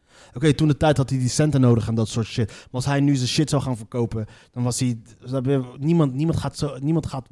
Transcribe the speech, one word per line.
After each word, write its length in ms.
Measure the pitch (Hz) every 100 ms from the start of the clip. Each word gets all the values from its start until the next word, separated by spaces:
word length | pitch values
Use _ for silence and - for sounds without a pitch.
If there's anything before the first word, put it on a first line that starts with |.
| _ _ -
Oké, 200 | 123 151
toen 140 | 139 156
de 100 | 135
tijd 200 | 160 143
had 120 | 123
hij 100 | 131
die 100 | 127
centen 320 | - 151 139
nodig 260 | 127 117 107
en 80 | 113
dat 120 | 110
soort 180 | - 110
shit. 220 | - 110
Maar 200 | - -
als 140 | 127 131
hij 140 | 139
nu 160 | 143 139
zijn 120 | 123
shit 220 | - 147
zou 120 | 143
gaan 160 | 131 117
verkopen, 480 | 110 123 117 110 107 - _
dan 120 | 123
was 160 | 123 120
hij, 220 | 127 113 107 -
snap 220 | 123 135 127
je, 280 | 139 123 135
niemand, 360 | 147 170 143
niemand 260 | 127 160 156
gaat 180 | - -
zo, 200 | 147 135
niemand 280 | 139 165 -
gaat 200 | 135 -